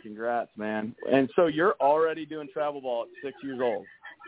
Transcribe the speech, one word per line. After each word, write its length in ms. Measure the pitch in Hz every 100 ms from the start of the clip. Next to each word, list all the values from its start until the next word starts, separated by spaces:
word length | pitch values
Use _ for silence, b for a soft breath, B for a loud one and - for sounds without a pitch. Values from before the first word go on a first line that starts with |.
congrats, 480 | 110 107 117 120 - -
man. 400 | 107 110 113 - -
And 180 | 135 131 -
so 120 | 170
you're 280 | 151 165 -
already 440 | 139 151 160 160 156
doing 220 | 156 143
travel 260 | 151 147 143
ball 240 | 131 117
at 60 | 113 -
six 120 | 139 131
years 160 | 139 131
old? 240 | 123 101 92 - - -